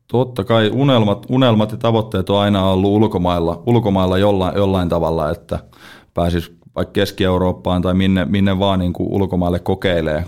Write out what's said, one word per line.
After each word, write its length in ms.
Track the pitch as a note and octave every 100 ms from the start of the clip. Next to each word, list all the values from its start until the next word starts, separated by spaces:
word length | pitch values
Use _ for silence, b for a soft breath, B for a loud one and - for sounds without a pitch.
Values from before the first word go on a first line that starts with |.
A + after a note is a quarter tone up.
| _
Totta 360 | A#2+ B2+ A#2+
kai 260 | G2 A2+ A2
unelmat, 520 | A2+ C#3+ B2 G#2 G2+ -
unelmat 420 | B2+ C3 G#2+ G#2+
ja 60 | A2
tavoitteet 520 | A#2 A2+ A2 F#2+ F#2
on 100 | G2+
aina 300 | G2+ G2+ F#2+
ollut 220 | F#2+ G2+
ulkomailla, 720 | G#2 A2 F#2 F2 F2 E2 E2 A#2+
ulkomailla 520 | A#2+ G#2+ F#2+ F#2 F#2
jollain, 380 | G#2 G2+ F2+ F#2+
jollain 340 | G2 F#2+ F2
tavalla, 420 | E2+ D#2+ E2 D#2
että 280 | D#2 - E2 - B B B B
pääsis 380 | - E2+ E2+ E2 - - -
vaikka 160 | F2+
Keski-Eurooppaan 920 | - G2 - F#2+ F2+ F#2 F2+ F#2 F2+
tai 120 | F2+
minne, 320 | F#2 F#2+ F#2+ D#2
minne 340 | G2+ G2 F#2+
vaan 200 | G2 F#2+
niinku 360 | F2+ E2+ F2+ F#2
ulkomaille 440 | F#2+ F2+ F2 F2+
kokeilee, 640 | - F#2+ G2 F2 D#2 D#2